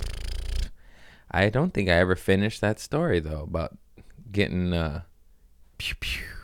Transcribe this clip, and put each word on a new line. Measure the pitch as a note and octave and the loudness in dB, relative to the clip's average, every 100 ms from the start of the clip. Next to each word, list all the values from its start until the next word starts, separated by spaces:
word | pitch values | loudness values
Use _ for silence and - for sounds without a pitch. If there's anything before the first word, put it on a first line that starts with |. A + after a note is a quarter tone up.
| - - - - - - - - - - - - - | -2 -4 -6 -4 -4 -2 -4 -6 -18 -20 -20 -20 -6
I | E2+ G2+ | 2 4
don't | A2+ F3 | 4 0
think | - F#2 | 2 4
I | |
ever | E2+ F#2 F#2 | 6 6 4
finished | - G2 G#2 - | 4 4 2 0
that | G#2 A2 | 0 -2
story, | - C#3+ E3+ F2+ | -2 -2 2 0
though, | D#2 D#2 | 0 -6
about | D2 E2 D#2+ - - - - - - | -4 -4 -4 -8 -20 -20 -20 -20 -8
getting, | G2 G2+ F2+ F2+ | -2 0 0 0
uh, | F2 D#2+ D2+ - - - - - - - _ | 0 0 -4 -10 -20 -20 -20 -20 -20 -20 _
pew, | - - | -8 -6
pew, | - - - - | -6 -6 -8 -12